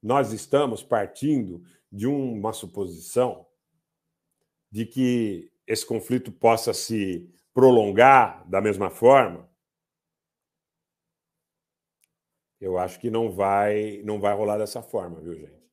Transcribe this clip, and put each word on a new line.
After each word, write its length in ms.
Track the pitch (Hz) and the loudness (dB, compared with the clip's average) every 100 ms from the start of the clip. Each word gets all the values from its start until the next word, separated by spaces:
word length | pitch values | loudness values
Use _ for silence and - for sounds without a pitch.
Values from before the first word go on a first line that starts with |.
Nós 300 | 107 139 117 | 0 0 0
estamos 520 | 110 - 143 143 110 | -4 0 0 0 -4
partindo 800 | - 117 98 - 143 143 98 87 87 _ _ | -2 -2 -2 -6 -2 -2 -4 -12 -20 _ _
de 160 | 101 117 | -6 -4
uma 460 | 143 131 110 104 | -4 -6 -6 -8
suposição 920 | 110 95 95 92 82 - 120 123 - - _ _ _ _ _ _ _ _ _ _ _ _ | -8 -12 -10 -10 -10 -6 -2 -2 -4 -18 _ _ _ _ _ _ _ _ _ _ _ _
de 160 | 104 113 | -10 -8
que 640 | 131 127 123 110 90 87 _ - | -2 0 0 -2 -6 -12 _ -6
esse 200 | 110 - | -6 -4
conflito 460 | 113 - 123 - | -6 -2 -4 -4
possa 420 | 98 113 113 120 | 2 4 4 0
se 560 | - - 110 98 87 87 _ _ | -6 -4 -4 -4 -6 -12 _ _
prolongar 920 | - 131 123 104 98 127 135 110 - - | 4 6 6 4 6 8 8 4 -2 -4
da 140 | 95 | 0
mesma 280 | 107 95 95 | 0 0 -4
forma. 600 | - 120 135 107 85 - _ _ _ _ _ _ _ _ _ _ _ _ _ _ _ _ _ _ _ _ _ _ _ _ _ _ _ _ _ _ _ | 4 6 6 4 -4 -18 _ _ _ _ _ _ _ _ _ _ _ _ _ _ _ _ _ _ _ _ _ _ _ _ _ _ _ _ _ _ _
Eu 180 | 95 92 | -6 -4
acho 220 | 90 - | -6 -6
que 100 | 117 | -6
não 220 | 113 113 | -4 -4
vai, 720 | 90 98 98 104 107 107 104 | -2 0 0 0 -2 -4 -10
não 160 | 104 107 | -8 -4
vai 160 | 101 101 | -2 -2
rolar 220 | 104 104 | -2 -2
dessa 240 | 107 120 | -4 -8
forma, 380 | 110 113 87 82 | -8 -8 -8 -14
viu, 140 | 80 82 | -16 -16
gente? 320 | 73 _ _ | -18 _ _